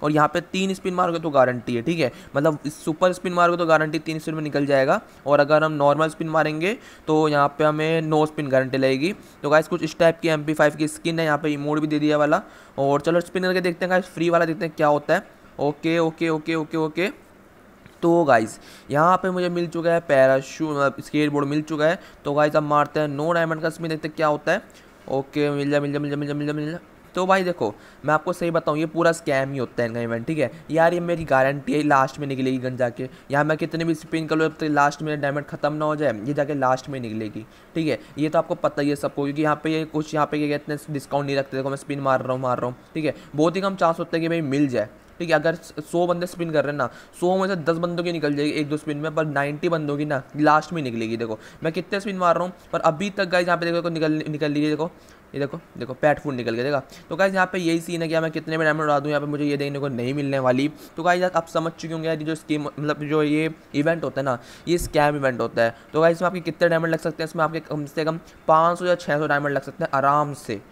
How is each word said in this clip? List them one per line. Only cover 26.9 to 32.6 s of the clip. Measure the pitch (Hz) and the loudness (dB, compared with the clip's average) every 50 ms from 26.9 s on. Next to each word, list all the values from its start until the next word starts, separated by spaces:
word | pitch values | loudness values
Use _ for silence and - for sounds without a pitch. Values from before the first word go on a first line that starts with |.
| - - - - - | -20 -20 -20 -10 -4
तो | 180 185 | -2 2
भाई | 185 190 190 185 | 2 2 2 2
देखो, | 180 170 - 123 104 110 - - - - - - | 0 -2 -2 -2 -4 -4 -6 -14 -20 -20 -6 -2
मैं | 139 151 | 0 0
आपको | 151 - 180 175 | 2 2 -2 -4
सही | - 180 170 | -2 -2 0
बताऊँ, | 165 165 160 - 151 151 | 0 0 0 0 0 0
ये | 160 160 | -2 -2
पूरा | - 165 170 165 165 | 0 2 2 2 2
स्कैम | 160 - - 143 135 135 135 139 | 0 0 -2 0 0 0 -2 -4
ही | 139 | -4
होता | 120 110 - - 120 | -6 -4 -4 -2 -2
है | 117 | -2
इनका | 113 120 | -2 -4
इवेंट, | 120 117 117 117 117 | -4 -4 -4 -4 -4
ठीक | - 160 151 | -4 -2 -2
है। | 139 117 - - - - | -2 -2 -4 -8 -10 -4
यार, | 143 160 165 170 175 | 2 2 4 4 2
ये | 175 175 | 2 -2
मेरी | 175 175 165 165 | -2 -2 -2 -2
गारंटी | 143 135 131 131 135 139 143 135 - 139 | 2 2 4 4 4 2 -2 -2 -2 -2
है, | 151 147 | 0 2
लास्ट | 147 143 135 131 131 - - | 4 4 4 4 2 -2 -6
में | 147 | -8
निकलेगी | 139 135 127 131 131 131 | -6 -4 -2 -2 -2 -2
गन | 131 | -2